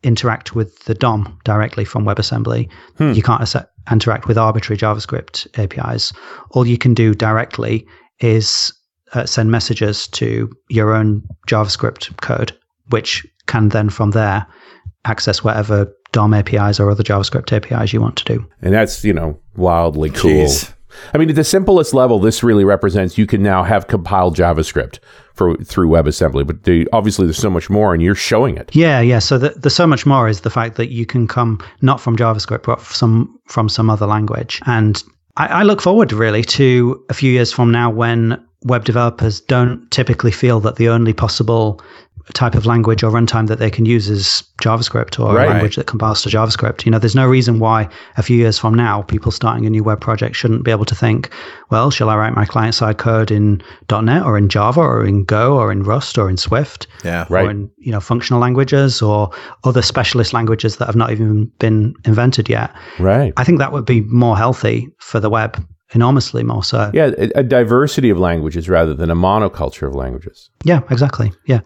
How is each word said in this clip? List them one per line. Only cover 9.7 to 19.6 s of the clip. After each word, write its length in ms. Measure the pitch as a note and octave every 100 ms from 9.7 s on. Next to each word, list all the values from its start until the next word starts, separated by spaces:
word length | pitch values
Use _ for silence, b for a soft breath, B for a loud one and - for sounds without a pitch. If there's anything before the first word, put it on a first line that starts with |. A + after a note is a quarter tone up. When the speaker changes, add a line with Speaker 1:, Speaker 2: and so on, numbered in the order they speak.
| A2 G#2+ G#2 -
Speaker 1:
to 420 | - A2+ A2+ A2+ - _
your 240 | A2 G#2+ A2
own 280 | A2 G#2 - - -
JavaScript 720 | A2 G#2 - A2+ - - -
code, 360 | - A#2+ A#2+ - _ _ _
which 380 | A#2 - - - _ -
can 200 | A#2 G#2+
then 220 | A2 G#2
from 220 | - G#2
there 360 | G#2+ G#2 G2+ G#2 B B B B _
access 400 | - A2 - F#2+
whatever 500 | A2 A2 G#2+ G#2 G2+ _ _
dom 220 | A2 G#2+
A 100 | G#2
P 120 | G2+ G#2
Is 220 | G2+ G2+
or 100 | G2+
other 140 | G2+
JavaScript 520 | G#2+ G2+ F#2+ - - A2
A 40 |
P 160 | - A#2+
Is 160 | G#2+
you 80 | A2+
want 140 | A2 -
to 80 | -
do. 200 | A#2 - _
Speaker 2:
And 120 | -
that's, 300 | G#2+ A2 -
you 100 | G#2
know, 260 | D#2+ D#2+ D#2 -
wildly 540 | -